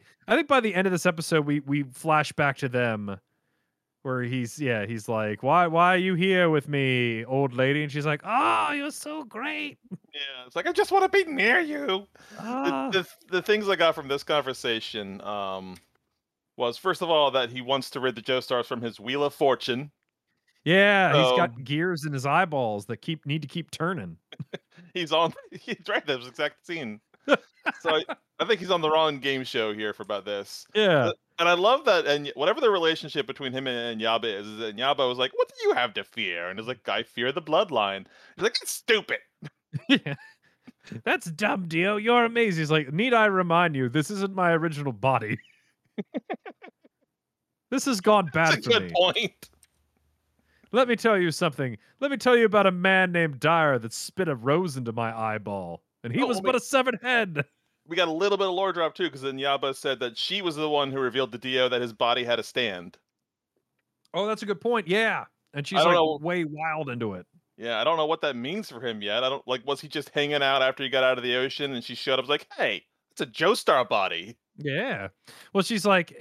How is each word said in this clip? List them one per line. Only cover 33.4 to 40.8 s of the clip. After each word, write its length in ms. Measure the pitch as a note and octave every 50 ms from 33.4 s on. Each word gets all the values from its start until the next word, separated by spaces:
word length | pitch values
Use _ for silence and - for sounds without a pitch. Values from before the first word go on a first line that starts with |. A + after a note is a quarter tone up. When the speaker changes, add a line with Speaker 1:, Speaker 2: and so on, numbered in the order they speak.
| C#3 C3
Speaker 2:
him 160 | B2 C3 C3+ C3+
and 340 | B2 A#2+ A#2 A#2+ A#2 A2
Enyaba 240 | A2 A2+ A2+ A#2 A2+
is, 220 | A#2 G#2 G2 G#2 G#2+
is 260 | G#2+ G#2+ A#2 A2 G#2+
Enyaba 340 | G#2 B2 C3+ C#3+ C3+ C#3 B2+
was 120 | B2 B2
like, 120 | B2+ C3 -
"What 140 | A#4+ B4 -
do 180 | - - A#4 G4+
you 60 | G4
have 180 | C#3+ B2 A#2+ G2
to 100 | G#2+ G2
fear?" 460 | - _ A#2+ G#2+ F#2+ F2 E2+ F2 F2+
And 80 | F#2+ G2+
he's 100 | A2 A2+
like, 200 | B2+ A#2 _ -
"I 140 | G2 G#2+ A2+
fear 280 | - _ - A#2+ B2+
the 100 | C#3 F3 D#3+
bloodline." 640 | D3+ D3+ E3 G#3+ F#3+ D3+ A2+ G#2 G2 G2 G2 F#2+ - _ - - - _
He's 80 | - E3+
like, 120 | A#3 - -
"It's 100 | - -
stupid." 480 | - - - - C4 C4+ - - A#2+ - - _ _ _ -
<laughs> 60 | D3 - _ _ _
Speaker 1:
<laughs> 180 | - D3 - -
Yeah. 260 | C#4 - - D3+ C#3+ - - - _ _ _ _ _ _ _ - - _